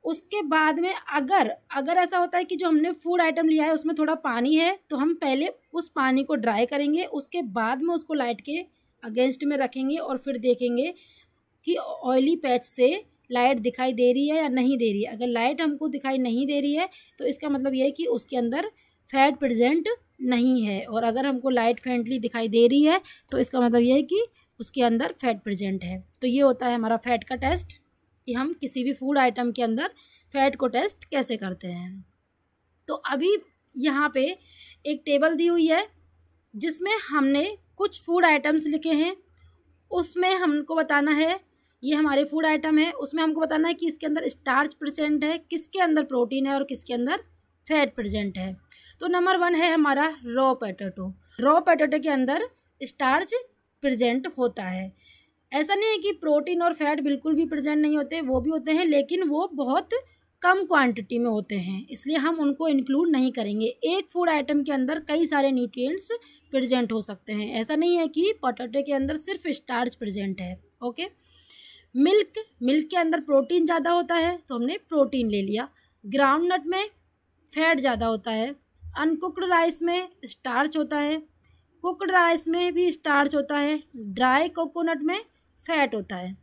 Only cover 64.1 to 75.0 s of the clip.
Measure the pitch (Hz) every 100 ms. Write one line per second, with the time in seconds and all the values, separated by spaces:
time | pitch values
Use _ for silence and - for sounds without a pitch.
64.1 | 349 349 311 285 294 277 277 254 311 -
65.1 | 302 311 294 277 262 240 247 254 381 -
66.1 | 466 - _ _ 269 247 254 233 226 214
67.1 | 196 - 208 208 220 226 302 339 349 320
68.1 | 302 381 440 262 247 247 269 277 277 277
69.1 | 311 359 359 330 - - 240 247 - 208
70.1 | 196 196 185 180 185 _ _ 247 240 370
71.1 | _ _ _ _ - - - _ 247 302
72.1 | 415 - 440 440 _ 240 302 302 359 330
73.1 | 330 302 277 277 349 330 330 311 349 349
74.1 | 339 330 349 _ 247 240 392 _ 311